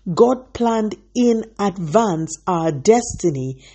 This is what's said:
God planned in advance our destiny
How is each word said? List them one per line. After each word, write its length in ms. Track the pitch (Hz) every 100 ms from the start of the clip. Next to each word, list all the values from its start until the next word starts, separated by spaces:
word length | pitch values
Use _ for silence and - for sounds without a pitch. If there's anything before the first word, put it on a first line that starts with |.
| 196
God 380 | 165 240 254 -
planned 420 | - 233 226 214 - _
in 320 | 240 240 226 - -
advance 800 | 202 190 160 196 220 160 160 - -
our 240 | 170 165
destiny 920 | 139 165 233 226 - 175 139 131 131 -